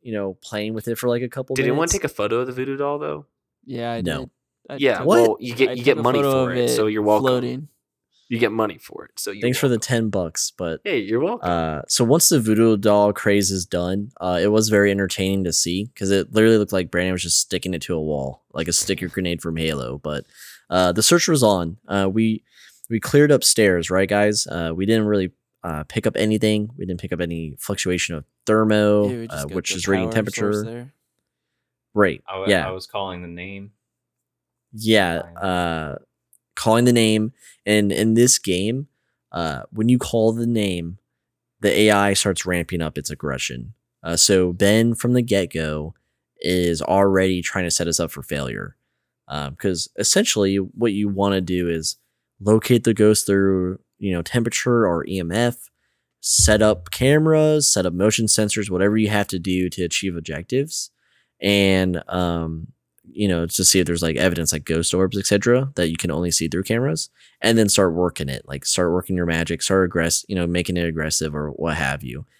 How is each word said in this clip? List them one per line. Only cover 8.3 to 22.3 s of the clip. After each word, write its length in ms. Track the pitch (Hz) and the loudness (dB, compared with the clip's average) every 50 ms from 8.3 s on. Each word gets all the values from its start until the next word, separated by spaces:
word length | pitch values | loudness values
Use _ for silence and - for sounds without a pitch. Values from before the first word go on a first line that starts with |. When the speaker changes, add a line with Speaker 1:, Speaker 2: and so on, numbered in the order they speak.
| 120 113 | -2 0
Speaker 2:
get 140 | 120 107 | 0 0
money 260 | 107 113 110 104 85 - | 2 0 -2 -2 -2 -8
for 280 | - - - - - | -16 -20 -18 -18 -18
it, 140 | - _ - | -18 _ -10
so 120 | - 104 | -10 -10
you're 100 | 101 104 | -8 -4
Speaker 1:
Thanks 160 | 117 123 127 - | -2 -2 -2 0
for 100 | - 135 | 0 0
the 60 | 120 110 | 0 0
Speaker 2:
welcome. 40 | - - | -2 -2
Speaker 1:
ten 220 | 127 117 113 107 | -2 0 0 0
bucks, 400 | 101 98 87 80 - - - - - | -2 -2 -4 -4 -6 -6 -6 -8 -6
but, 260 | _ 92 85 80 - - | _ -6 -6 -6 -6 -6
Speaker 2:
Hey, 160 | 208 180 123 | -4 -4 -2
you're 200 | 101 98 110 120 | -2 -2 -2 -2
welcome. 300 | 147 185 240 240 - 90 | 0 -2 -4 -4 -4 -2
Speaker 1:
uh, 320 | 87 85 82 78 78 76 - - | -2 -2 -2 -4 -4 -8 -6 -4
so 180 | - - 123 | -2 0 2
once 240 | 113 139 170 - - | 2 4 4 4 4
the 100 | 175 139 | 2 2
voodoo 380 | 113 110 110 107 117 113 110 101 | 2 2 2 4 4 4 4 2
doll 340 | 101 107 104 104 104 104 101 | 2 4 4 4 4 4 2
craze 360 | - - 107 101 101 98 95 | 0 0 2 2 2 2 0
is 160 | 98 92 90 | -2 -4 -6
done, 460 | - - 87 87 90 95 101 104 120 - - | -4 -4 -4 -2 -2 -4 -4 -6 -10 -12 -8
uh, 160 | - 90 90 87 | -4 -2 0 0
it 100 | 87 104 | 2 2
was 200 | 107 110 110 110 | 2 2 2 4
very 220 | 107 101 101 101 | 2 4 4 4
entertaining 520 | 98 98 98 92 - - 95 95 98 98 95 | 2 0 -2 -4 -2 -2 -2 -2 0 0 -2
to 80 | 87 78 | -2 -2
see 360 | - - 85 87 92 104 123 - | -2 -2 -2 -2 -4 -4 -6 -8
'cause 160 | - 101 95 | -6 -2 0
it 200 | 98 98 - - | 2 0 0 0
literally 280 | - 110 110 113 113 107 | 2 4 6 6 6 4
looked 120 | 104 - | 2 2
like 200 | - 95 90 82 | 0 -2 -2 -2
Brandon 220 | - 87 90 92 92 | -2 0 0 0 -2
was 100 | 90 90 | -2 -2
just 160 | 87 - - | -2 -2 -2
sticking 340 | - - - 87 - 92 92 | -2 -2 -4 -6 -4 -6 -6
it 80 | 78 | -6
to 140 | - - 90 | -6 -6 -4
a 60 | 80 | -4
wall, 420 | 78 78 76 71 67 67 - - _ _ _ | -2 -2 -4 -4 -4 -8 -10 -14 _ _ _
like 140 | 76 82 85 | -8 -4 -2
a 60 | 82 | -2
stick 280 | - - - 95 - | -2 -2 -2 -4 -6
or 60 | 92 87 | -6 -8
grenade 340 | - 98 92 87 87 82 | -6 -4 -4 -4 -4 -6
from 140 | - 82 82 | -6 -6 -4
Halo. 420 | 82 80 80 78 69 64 60 67 71 | -4 -2 -2 -4 -4 -6 -8 -10 -8
But, 300 | - 76 73 71 - _ _ - - - - - _ _ | -8 -6 -8 -8 -8 _ _ -20 -20 -20 -20 -20 _ _
uh, 220 | - 92 92 90 | 0 2 2 2
the 100 | 87 104 | 2 2
search 260 | 104 - 170 175 - - | 2 4 4 2 2 2
was 140 | 165 135 | 2 4
on. 360 | 123 107 101 90 85 82 92 - _ - | 4 4 4 2 0 -4 -8 -12 _ -4
Uh, 200 | 98 98 98 98 95 | -2 0 0 0 0
we, 300 | 110 113 110 | 0 0 0